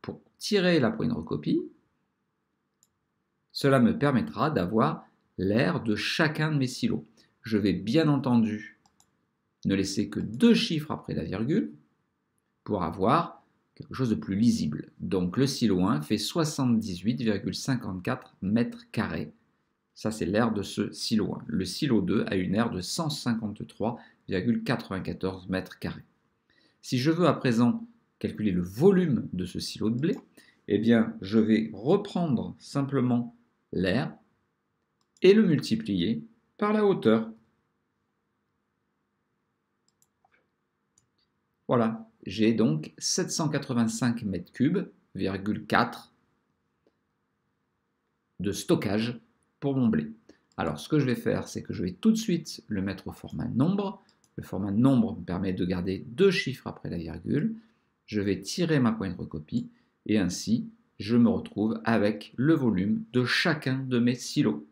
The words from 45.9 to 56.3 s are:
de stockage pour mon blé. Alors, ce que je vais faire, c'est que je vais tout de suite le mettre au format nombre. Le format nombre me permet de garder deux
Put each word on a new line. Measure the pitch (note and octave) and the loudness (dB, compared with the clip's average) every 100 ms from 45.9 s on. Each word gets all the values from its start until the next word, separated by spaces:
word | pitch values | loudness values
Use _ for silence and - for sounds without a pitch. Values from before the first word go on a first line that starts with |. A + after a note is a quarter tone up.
| - - _ _ _ _ _ _ _ _ _ _ _ _ _ _ _ _ _ _ _ _ _ _ _ | -4 -18 _ _ _ _ _ _ _ _ _ _ _ _ _ _ _ _ _ _ _ _ _ _ _
de | - | -6
stockage | - - D3+ G#2+ G#2 A#2 B2 _ _ _ _ | -4 0 0 2 0 -2 -6 _ _ _ _
pour | C#3+ C3+ | -2 2
mon | A#2+ | 2
blé. | E2 D2+ - _ _ _ - | 2 -2 -12 _ _ _ -4
Alors, | E2+ D2 | -4 -4
ce | - | 0
que | D3+ | 0
je | B2+ | 2
vais | |
faire, | A#2 G#2+ G2 F#2 | 0 0 -2 -4
c'est | - | -10
que | - | -8
je | - | -4
vais | F2+ | -4
tout | - A3 | 0 2
de | A3 | 2
suite | - E3+ D3+ - _ | 0 -2 -4 -16 _
le | G2+ | -4
mettre | F#2+ G2+ - | -4 -6 -10
au | |
format | F2 F#2 E2+ D#2+ | -12 -12 -6 -4
nombre. | G#2 D3+ G3+ G3 G3 _ _ _ - | 2 2 2 -2 -8 _ _ _ -14
Le | |
format | G#2+ - G2+ | -8 -4 0
nombre | G2+ C3 B2+ F#2+ F2+ | 4 6 4 2 -2
me | |
permet | - F2+ F#2+ | -6 -4 -2
de | F2+ F2+ | -2 -2
garder | F#2 F#2 F#2 - | -2 -2 -4 -6
deux | A#2+ G3 | 2 4